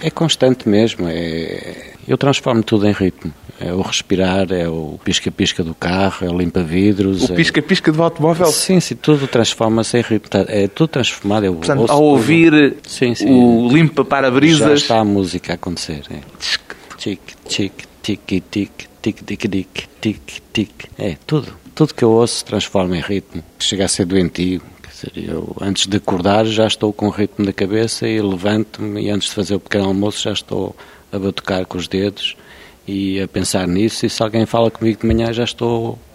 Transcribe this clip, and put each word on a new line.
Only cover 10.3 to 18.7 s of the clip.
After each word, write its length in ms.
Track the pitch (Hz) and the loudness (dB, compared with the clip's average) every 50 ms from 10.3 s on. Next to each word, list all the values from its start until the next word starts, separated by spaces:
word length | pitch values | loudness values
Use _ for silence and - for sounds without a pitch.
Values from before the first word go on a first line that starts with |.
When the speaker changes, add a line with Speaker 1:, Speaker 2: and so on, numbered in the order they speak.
| - 101 95 - | 0 0 0 2
Speaker 1:
é 180 | 110 101 98 | 0 0 0
tudo 220 | 101 - - 160 156 | 0 0 0 0 0
transformado, 560 | - 139 117 - - - - 101 104 110 104 | 0 -2 -2 -2 -4 -4 -2 0 0 2 2
eu 80 | 95 90 | 0 -2
Speaker 2:
Portanto, 280 | 82 80 160 143 135 117 | -2 -2 0 2 2 2
Speaker 1:
ouço 100 | 117 143 | 4 4
Speaker 2:
ao 60 | 147 | 6
Speaker 1:
tudo. 80 | 151 151 | 6 6
Speaker 2:
ouvir 640 | 143 131 110 120 160 165 165 165 151 151 147 135 - - - | 6 4 4 4 6 6 6 8 8 6 6 4 2 -2 -10
Speaker 1:
Sim, 280 | - - - 131 120 117 | -14 -4 -2 0 0 0
sim. 120 | - 104 101 | 0 2 4
Speaker 2:
o 380 | 135 123 123 120 120 113 120 120 127 | 6 6 8 6 6 4 4 4 4
limpa-parabrisas 840 | 160 165 151 - - 131 135 143 139 131 131 123 131 143 160 165 147 | 4 4 4 2 0 0 0 0 2 2 2 4 4 4 6 4 4
Speaker 1:
Já 160 | 143 147 147 | 4 4 4
está 240 | 143 139 - 117 113 | 2 2 2 2 2
a 60 | 110 | 2
música 480 | 104 101 101 95 87 82 92 - - 87 | 2 2 0 0 -2 -4 -6 -6 -6 -8
a 20 | |
acontecer, 480 | 87 - 95 87 - - - 80 73 71 - | -6 -6 -8 -8 -8 -8 -8 -10 -10 -10 -12
é. 80 | - 73 69 - - - | -14 -14 -14 -16 -16 -12
Speaker 2:
Tchic. 240 | - - - - - - - - - - - - | -6 -6 -6 -6 -6 -12 -20 -20 -20 -20 -18 -10
Speaker 1:
Tic, 220 | - 107 101 - - - - - - - | -8 -8 -8 -8 -10 -18 -20 -20 -12 -8
tic, 240 | - - 104 98 - - - - - - - | -6 -4 -4 -4 -6 -12 -18 -20 -20 -12 -8
tic, 180 | - 104 - - - 101 92 - - | -6 -6 -6 -4 -4 -4 -4 -4 -4
tic, 200 | - 104 101 - | -4 -4 -4 -4